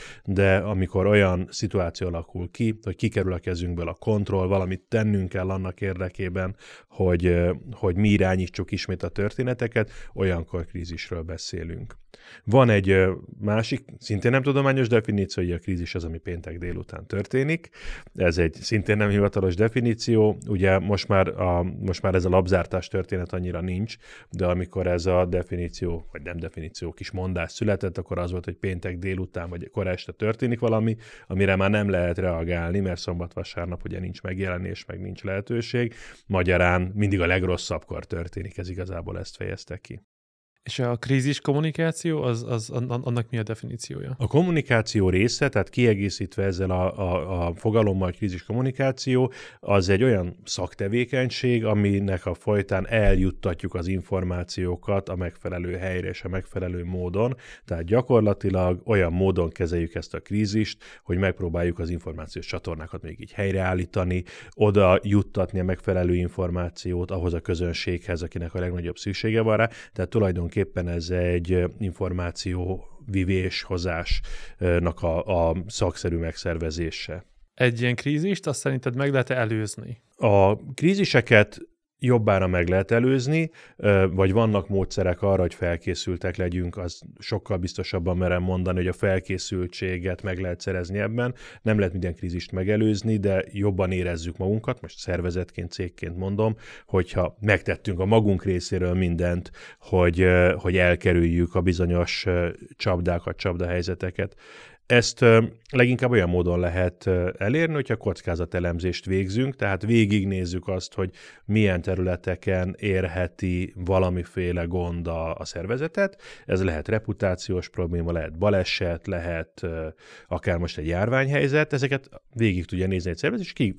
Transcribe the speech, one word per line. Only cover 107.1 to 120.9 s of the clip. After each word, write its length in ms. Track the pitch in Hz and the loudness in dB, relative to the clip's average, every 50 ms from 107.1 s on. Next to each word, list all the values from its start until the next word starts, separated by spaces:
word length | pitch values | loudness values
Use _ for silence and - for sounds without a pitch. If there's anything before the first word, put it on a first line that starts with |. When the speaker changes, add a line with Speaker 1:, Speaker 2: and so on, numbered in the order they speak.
| 92 90 87 90 - - | 0 2 0 -2 -2 -2
Speaker 1:
elérni, 360 | 95 104 135 160 165 165 156 | -2 0 0 2 0 0 0
hogyha 220 | 147 131 - 113 | -2 -2 -2 -4
kockázatelemzést 1080 | 110 - - 123 - - 95 85 82 87 - - 90 90 87 87 82 87 90 82 - - | -2 -2 -4 -4 -4 -4 -4 -2 -2 -2 -2 -2 -2 0 0 -2 0 -2 -2 -4 -4 -4
végzünk, 520 | 95 95 95 98 92 98 117 127 139 131 | -2 0 0 0 0 0 -2 -2 -2 -2
tehát 260 | - 101 101 98 92 - | -2 -2 -2 -2 -2 0
végignézzük 840 | 107 117 117 110 101 104 107 95 98 98 92 90 85 90 92 - - | 4 4 6 6 6 4 2 2 0 -2 -2 -2 -4 -4 -6 -4 -4
azt, 260 | 92 92 - - - | -4 -4 -4 -6 -6
hogy 160 | - 95 95 - - - - - - _ | -4 -4 -4 -6 -12 -20 -20 -20 -12 _
milyen 380 | - 104 110 107 98 90 87 80 | 0 2 4 4 4 2 2 0
területeken 920 | 95 92 90 92 92 90 - - 92 90 - - 101 95 92 90 92 90 - | -2 0 0 0 0 -2 -2 -4 -4 -6 -4 -2 -2 0 0 0 -2 -4 -4
érheti 920 | - 104 95 92 92 87 82 92 90 85 - - 95 92 90 90 92 - - | -2 0 0 0 0 -2 -2 -2 -4 -4 -4 -4 -2 -2 -2 -2 -2 -4 -8
valamiféle 880 | 92 90 90 95 92 92 90 90 90 85 - - 95 90 87 87 87 85 | -8 -2 2 2 2 4 2 0 -2 -4 -6 -6 -4 -2 -2 -2 -2 -2
gond 420 | 85 90 90 87 87 85 85 82 | -2 -2 -2 -2 -2 -4 -6 -6
a, 280 | 85 82 82 82 82 82 | -4 -4 -4 -4 -6 -6
a 100 | - 80 | -8 -10
szervezetet. 800 | - - 87 85 98 120 131 151 165 - 202 196 196 196 - - - - - - | -10 -8 -8 -6 -4 -4 -4 -4 -4 -2 0 -2 -2 -2 -8 -20 -20 -20 -14 -6
Ez 200 | - 95 92 95 | -2 0 0 0
lehet 240 | 92 80 78 76 - | 0 0 -2 -2 -2
reputációs 800 | 110 110 - - 101 - 107 95 90 - - - 92 90 - - | -2 -2 -2 -4 -4 -2 0 0 0 -2 -4 -4 -4 -4 -4 -6
probléma, 440 | - - 90 85 87 87 82 85 85 | -4 -4 -2 -2 -2 -2 -2 -2 -2
lehet 260 | 82 78 80 80 82 | -2 -4 -6 -4 0
baleset, 680 | 104 104 101 92 - - - - 98 85 85 82 - | 2 2 2 2 2 0 -2 -2 -2 -2 -4 -4 -6
lehet, 560 | 104 92 85 82 87 85 82 82 - - - - | -6 -6 -6 -6 -6 -6 -6 -8 -10 -12 -10 -8
ö, 240 | 87 80 80 80 80 - _ - - - - - - | -8 -6 -6 -8 -8 -10 _ -20 -20 -20 -18 -12 -8
akár 300 | - 85 - 101 87 85 | -6 -4 -2 -2 0 0
most 200 | 85 80 - 87 | -2 -4 -6 -6
egy 80 | 78 | -4
járványhelyzet. 880 | 82 | -2